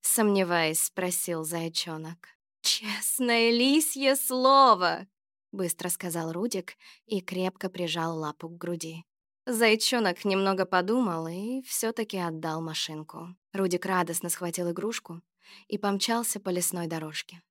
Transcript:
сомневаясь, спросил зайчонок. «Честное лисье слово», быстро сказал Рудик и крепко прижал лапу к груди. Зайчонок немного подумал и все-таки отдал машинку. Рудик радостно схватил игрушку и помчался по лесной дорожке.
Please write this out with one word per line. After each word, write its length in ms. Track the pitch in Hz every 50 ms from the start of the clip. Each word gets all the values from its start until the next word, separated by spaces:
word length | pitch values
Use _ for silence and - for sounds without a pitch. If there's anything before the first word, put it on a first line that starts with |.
сомневаясь, 800 | - - - - 214 208 202 196 190 170 175 170 165 156 160 -
спросил 600 | - - _ - 185 180 180 - - - 170 160 160
зайчонок. 840 | 156 170 170 165 165 165 - - 175 160 156 160 160 170 170 - - _ _ _ _ _ _
«Честное 880 | - - - - 220 214 208 208 - - - - 254 240 233 233 226 233
лисье 640 | 233 233 247 269 277 320 302 - - 269 277 269 277
слово», 920 | 262 - - 254 254 254 262 277 277 269 254 220 180 180 170 165 170 196 _ _ _ _ _ _ _ _ _
быстро 380 | - 196 185 175 - - 180 180
сказал 420 | - - - 180 165 170 165 165 165
Рудик 420 | 175 202 240 - 190 185 - - _ _ - - _ _
и 160 | _ 220 190
крепко 480 | 185 - 190 180 185 185 185 - - 185
прижал 480 | 185 180 180 165 151 170 165 165 165 160
лапу 320 | 156 151 151 _ - 165
к 80 | 170 175
груди. 480 | - 175 175 165 165 160 160 165 165 _ _ _ _ _ _ _ _
Зайчонок 800 | - 247 220 233 220 214 220 - - 254 240 220 190 175 - -
немного 400 | 202 190 196 196 196 190 190 190
подумал 600 | 185 190 180 180 185 226 254 254 202 170 165 160 165
и 340 | 170 185 202 226 254 269
все-таки 560 | 254 - - - - 226 233 - 220 220 - 190
отдал 440 | 175 170 160 160 160 160 156 160
машинку. 760 | 165 160 156 - - - 156 156 156 156 - 165 165 175 180 _ _ _ -
Рудик 320 | 196 196 185 175 175 -
радостно 440 | 196 190 180 175 170 170 - - 175
схватил 420 | - - 180 175 165 - 175 175
игрушку 500 | 170 170 185 214 233 - _ - 170 170 _ _ _ _ _ - - - _ _
и 100 | - 202
помчался 640 | 202 202 196 196 - - 233 233 240 233 - 202
по 100 | - 190
лесной 380 | 180 180 175 - - 180 170 165
дорожке. 540 | 165 160 160 156 151 - - - 180 175 _ _